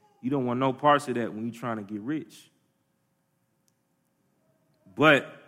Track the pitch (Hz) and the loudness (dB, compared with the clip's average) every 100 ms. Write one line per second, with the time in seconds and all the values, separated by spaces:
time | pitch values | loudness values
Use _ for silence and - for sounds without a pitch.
0 | _ _ 123 139 123 120 135 131 147 143 | _ _ -4 -2 -2 0 -2 2 4 4
1 | 135 120 110 104 117 113 123 110 98 104 | 2 -4 -4 -6 -10 -8 -6 -6 -8 -10
2 | 113 156 - - - _ _ _ _ _ | -6 -8 -10 -20 -20 _ _ _ _ _
3 | _ _ _ _ _ _ _ _ _ _ | _ _ _ _ _ _ _ _ _ _
4 | _ _ _ _ _ _ _ _ _ 95 | _ _ _ _ _ _ _ _ _ 4
5 | 151 139 - - | 6 6 2 -14